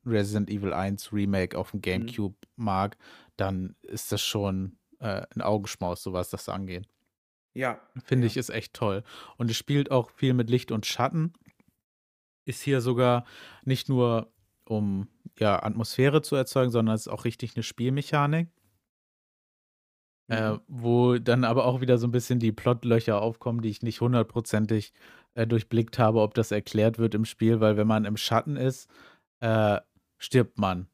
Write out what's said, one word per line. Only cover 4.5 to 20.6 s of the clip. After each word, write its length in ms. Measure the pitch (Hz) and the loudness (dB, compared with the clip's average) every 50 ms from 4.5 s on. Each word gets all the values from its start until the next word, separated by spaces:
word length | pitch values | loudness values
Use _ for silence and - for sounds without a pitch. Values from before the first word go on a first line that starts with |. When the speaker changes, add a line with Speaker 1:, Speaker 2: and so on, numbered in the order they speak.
| 95 95 95 95 - _ _ _ _ _ | -2 -4 -6 -6 -10 _ _ _ _ _
Speaker 1:
äh, 220 | - 107 98 98 - _ - | -8 -6 -6 -6 -8 _ -8
ein 60 | 110 | -4
Augenschmaus, 600 | - 101 107 104 98 101 - _ 95 87 87 - | -2 0 0 -2 -2 -6 -8 _ -4 -4 -4 -6
so 100 | - 95 | -8 -6
was 180 | 92 90 90 - | -4 -4 -4 -4
das 180 | - 90 - - | -8 -10 -8 -8
angeht. 380 | - 95 98 92 90 90 101 _ _ _ _ _ _ _ _ _ _ _ _ _ _ | -8 -8 -8 -10 -10 -12 -12 _ _ _ _ _ _ _ _ _ _ _ _ _ _
Speaker 2:
Ja. 260 | 123 131 123 110 - _ _ _ 131 _ | -6 -4 -4 -6 -6 _ _ _ -20 _
Speaker 1:
Finde 220 | - 135 131 120 | 0 2 2 2
Speaker 2:
Ja. 0 | |
Speaker 1:
ich, 100 | 113 - | 2 0
ist 140 | 131 120 - | -2 -6 -4
echt 240 | 104 110 - - - | -8 -8 -10 -10 -6
toll. 280 | - 120 104 95 101 - - - - - - - | -4 -2 -2 -2 -4 -6 -12 -20 -20 -20 -20 -8
Und 140 | - 120 113 | -4 -4 -2
es 60 | 110 | -2
spielt 340 | - - - 143 143 143 - | -4 -4 0 0 0 0 2
auch 200 | 139 127 113 - | 0 0 0 0
viel 240 | _ - - 131 127 | _ 0 2 2 2
mit 160 | 123 117 113 | 2 2 2
Licht 200 | 127 123 - - | 2 0 0 -2
und 140 | 113 107 - | -6 -4 -4
Schatten. 460 | - - - 120 135 175 160 156 170 _ _ _ - _ _ _ _ _ _ _ _ _ _ _ _ _ _ _ _ _ _ _ | -4 -2 -2 -2 0 0 -2 -2 -2 _ _ _ -20 _ _ _ _ _ _ _ _ _ _ _ _ _ _ _ _ _ _ _
Ist 160 | - 123 - | -12 -10 -6
hier 180 | - 143 139 131 | -2 0 0 0
sogar 460 | 117 127 123 120 127 123 123 120 - - - - - - - - _ | 0 0 2 4 4 4 4 2 -2 -6 -20 -20 -20 -20 -20 -8 _
nicht 240 | 131 131 - - - | -2 -2 -2 0 0
nur, 440 | 135 123 123 120 113 113 110 _ _ _ _ _ _ _ _ | 2 2 2 2 2 0 -2 _ _ _ _ _ _ _ _
um, 440 | - 113 107 104 101 98 95 101 - _ _ _ - _ - | -4 -2 -2 0 -2 -2 -4 -6 -8 _ _ _ -20 _ 0
ja, 240 | 110 104 98 - | 2 2 2 2
Atmosphäre 600 | - 107 104 113 117 - - - 131 143 139 156 | 0 -4 -4 -4 -6 -4 0 2 2 4 4 2
zu 140 | 147 - 147 | 0 2 -2
erzeugen, 340 | 135 127 - - 135 127 123 | -2 -2 0 0 0 2 2
sondern 240 | 117 117 113 110 110 | 2 2 2 2 0
es 80 | 110 | -2
ist 60 | - - | -4 -8
auch 120 | - - - | -10 -6 -6
richtig 300 | 120 - - 123 110 - | -6 -6 -6 -12 -8 -8
eine 60 | 117 | -8
Spielmechanik. 840 | 110 - - - 120 127 135 143 139 - 156 147 143 143 151 165 170 170 _ _ _ _ _ _ _ _ _ _ _ _ _ _ _ _ _ _ _ _ _ _ _ _ _ _ _ _ _ _ _ _ _ _ _ - | -8 -8 -6 -4 -2 -2 -2 -2 -4 0 0 0 2 2 0 -2 -2 -4 _ _ _ _ _ _ _ _ _ _ _ _ _ _ _ _ _ _ _ _ _ _ _ _ _ _ _ _ _ _ _ _ _ _ _ -4
Äh, 80 | 113 | -2
Speaker 2:
Mhm. 240 | 113 110 107 107 - | 0 0 -2 -2 -4